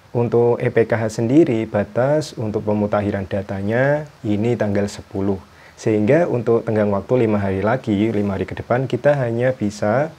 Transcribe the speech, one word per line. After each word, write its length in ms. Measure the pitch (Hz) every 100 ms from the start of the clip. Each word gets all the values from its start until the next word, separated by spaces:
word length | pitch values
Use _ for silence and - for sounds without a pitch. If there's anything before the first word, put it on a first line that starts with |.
| -
untuk 480 | 120 117 120 120 117
E 80 | 123
P 160 | 117 110
K 80 |
H 240 | 113 113 117
sendiri, 460 | 117 147 170 110 110
batas 680 | 104 - 117 135 151 151 -
untuk 260 | 110 104 107
pemutakhiran 580 | 104 101 104 101 101 95
datanya 800 | 101 92 98 101 117 135 147 151 -
ini 320 | 110 104 117
tanggal 320 | 113 107 101 101
sepuluh. 540 | - - 98 98 95 - - -
Sehingga 560 | - - 107 107 151 147
untuk 400 | 120 113 113 117
tenggang 240 | 107 104
waktu 340 | 98 95 127 110
lima 140 | 104
hari 240 | 98 95
lagi, 480 | 104 131 - 98 110
lima 240 | 107 101 95
hari 80 |
ke 100 | 92
depan, 300 | - - 123 131
kita 320 | 123 143 143
hanya 380 | 120 117 127 127
bisa, 560 | 104 - 107 120 156